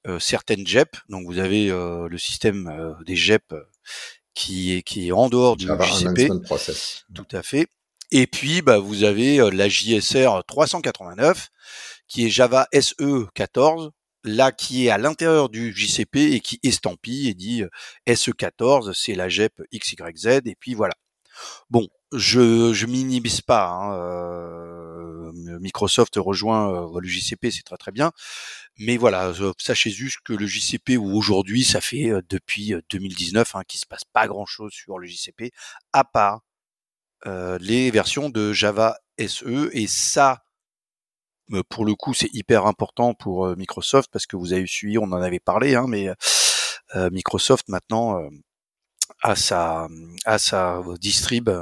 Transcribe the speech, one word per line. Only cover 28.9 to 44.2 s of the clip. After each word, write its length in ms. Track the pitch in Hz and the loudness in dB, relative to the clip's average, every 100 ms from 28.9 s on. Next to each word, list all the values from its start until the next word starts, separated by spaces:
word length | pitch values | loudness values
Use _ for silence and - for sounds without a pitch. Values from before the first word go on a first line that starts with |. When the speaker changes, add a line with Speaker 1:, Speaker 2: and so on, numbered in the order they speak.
| 120 | 2
Speaker 1:
voilà, 340 | 117 92 92 | 4 4 0
euh, 220 | 87 98 - | -2 -4 -4
sachez 320 | - 123 113 | -2 -2 -2
juste 280 | 98 131 - | -4 -8 -10
que 80 | - | -8
le 140 | 107 101 | -6 -4
J 140 | 92 | -4
C 180 | - 113 | -4 -4
P, 180 | - 127 | 0 0
où 200 | 101 101 | 2 0
aujourd'hui, 480 | 107 98 95 117 | 2 2 2 0
ça 160 | 127 87 | 2 2
fait, 300 | - - 113 | -2 -4 -2
euh, 120 | 98 - | -2 -2
depuis, 440 | 95 - 107 104 | -6 -6 -6 -4
euh, 100 | 90 - | -4 -4
deux 100 | 98 | -8
mille 180 | 95 92 | -8 -6
dix-neuf, 400 | 87 104 117 98 | 0 2 2 -2
hein, 60 | - | -10
qu'il 140 | - | -10
se 60 | - | -12
passe 180 | - | -14
pas 240 | - 113 110 | -4 0 0
grand-chose 420 | 101 98 - 107 | -2 -10 -12 -14
sur 280 | - - 92 | -16 -14 -14
le 80 | 87 | -12
J 80 | 87 | -12
C 160 | - | -12
P, 180 | - 120 - - - _ | -12 -14 -14 -20 -20 _
à 120 | 139 | 0
part, 380 | 131 117 101 110 _ _ _ _ _ _ _ _ 101 | 2 2 2 0 _ _ _ _ _ _ _ _ -10
euh, 320 | 92 90 90 | -6 -6 -6
les 300 | 92 120 127 | 0 2 4
versions 400 | 107 95 143 147 | 2 2 -2 -4
de 220 | 113 104 | -2 0
Java 440 | 101 107 104 113 113 _ - | 0 0 2 2 0 _ -8
S 240 | 104 - | -8 -6
E, 280 | - 131 151 | -6 -4 -2
et 160 | 127 101 | -2 -2
ça, 560 | - - 147 139 127 _ _ _ _ _ _ _ _ _ _ - | -2 0 4 4 4 _ _ _ _ _ _ _ _ _ _ -8
euh, 140 | 98 - | -6 -6
pour 160 | - | -2
le 120 | 107 104 | -2 0
coup, 180 | - | -2
c'est 180 | - 117 | -2 -2
hyper 340 | 117 - 113 101 | -4 2 4 4
important 460 | 98 101 - 120 | 0 -4 0 0
pour, 320 | 110 101 92 92 | 0 -4 -2 -2
euh, 100 | 90 | -4
Microsoft, 520 | 95 - - 135 131 | -8 -8 2 2 2
parce 140 | 104 | -4